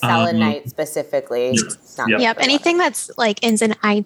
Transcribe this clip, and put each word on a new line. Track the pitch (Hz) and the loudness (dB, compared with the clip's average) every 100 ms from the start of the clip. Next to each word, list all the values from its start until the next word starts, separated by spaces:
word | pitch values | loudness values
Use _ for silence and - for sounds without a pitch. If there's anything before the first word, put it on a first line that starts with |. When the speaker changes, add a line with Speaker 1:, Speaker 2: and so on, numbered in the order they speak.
Speaker 1:
Um, | 120 | 0
Speaker 2:
selenite | 165 113 113 110 147 - | 2 2 2 2 0 -6
specifically. | - 151 156 143 139 - 120 123 | -6 -4 -4 -2 -2 -2 -2 0
Speaker 1:
yes. | 120 | 0
Speaker 2:
It's | 107 - - - | -4 -14 -14 -6
not | 120 | -4
Speaker 1:
Yep. | 208 | 0
Speaker 2:
good | |
Speaker 3:
Yep. | 233 226 | 0 0
Speaker 2:
for | |
Speaker 3:
Anything | 262 277 339 349 | 0 0 2 2
Speaker 2:
water. | 330 | 0
Speaker 3:
that's, | - - - | -2 -8 -2
like, | 233 208 | -2 0
ends | 233 214 | 0 2
in | 220 214 | 0 0
I | 214 208 | 0 0